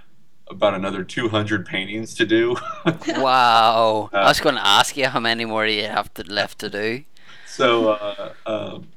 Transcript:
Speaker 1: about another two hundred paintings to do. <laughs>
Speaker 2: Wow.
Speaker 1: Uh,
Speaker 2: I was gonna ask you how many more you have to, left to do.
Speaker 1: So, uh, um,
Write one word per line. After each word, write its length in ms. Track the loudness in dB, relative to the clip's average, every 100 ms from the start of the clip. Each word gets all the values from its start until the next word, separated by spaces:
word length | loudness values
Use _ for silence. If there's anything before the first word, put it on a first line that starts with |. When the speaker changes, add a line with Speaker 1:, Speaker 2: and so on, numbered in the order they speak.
| -20 -20 -20 -20 -16
Speaker 1:
about 240 | 0 0
another 300 | 0 -4 -6
two 260 | -6 -4 -2
hundred 360 | -2 0 -4 -4
paintings 500 | -8 -6 -8 -10 -4
to 100 | 2
do. 300 | 2 2 -2 -6 -4 -4
<laughs> 100 | -2 -6
Speaker 2:
Wow. 1000 | 0 2 4 6 6 6 4 2 2 -2
Speaker 1:
Uh, 40 | 2
Speaker 2:
I 100 | 4
was 120 | 4
gonna 220 | 2 2
ask 340 | 4 4 4 0
you 100 | -2
how 120 | 0
many 260 | 0 -2 -2
more 200 | 0 0
you 180 | 0
have 300 | -2 -4 -4 -12
to, 80 |
left 360 | -6 -4 -4 -6
to 100 | -8
do. 340 | -4 -4 -4 -10 -20 -20 -20 -16
Speaker 1:
So, 460 | 0 2 4 2
uh, 420 | 0 -4 -8 -12 -10 -8
um, 420 | -6 -8 -12 -16